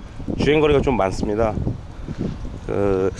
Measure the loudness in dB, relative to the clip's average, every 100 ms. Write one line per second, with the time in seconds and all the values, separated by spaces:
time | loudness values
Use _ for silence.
0 | -8 -10 -4 0 2 4 6 4 4 2
1 | 2 0 0 0 0 0 -2 -4 -8 -12
2 | -8 -6 -6 -6 -8 -8 -4 0 2 2
3 | 0